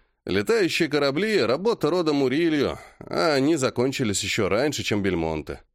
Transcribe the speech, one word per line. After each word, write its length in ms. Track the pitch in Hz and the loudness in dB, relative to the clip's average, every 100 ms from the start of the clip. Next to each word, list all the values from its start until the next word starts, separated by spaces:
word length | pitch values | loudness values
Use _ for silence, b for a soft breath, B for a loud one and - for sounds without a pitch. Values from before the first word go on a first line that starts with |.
| _ _ | _ _
Летающие 640 | - 95 104 226 175 - 165 | -4 -2 2 2 2 0 0
корабли — 520 | 147 139 139 214 202 | 0 0 0 0 2
работа 500 | 110 135 208 220 151 | 2 0 0 0 0
рода 220 | 180 160 | 0 2
Мурильо, 680 | 147 135 135 170 151 110 73 B B | 2 2 2 0 2 0 -4 B B
а 340 | - - 175 | -8 -2 2
они 220 | 143 135 165 | 2 2 2
закончились 680 | 127 113 127 135 117 95 | 0 0 -2 0 -2 -2
ещё 260 | 92 - 95 | -2 -2 0
раньше, 360 | 101 147 135 | 2 0 -2
чем 180 | 101 104 | -2 -2
Бельмонте. 600 | 95 87 82 80 71 76 - | 0 0 0 -4 -6 -12 -16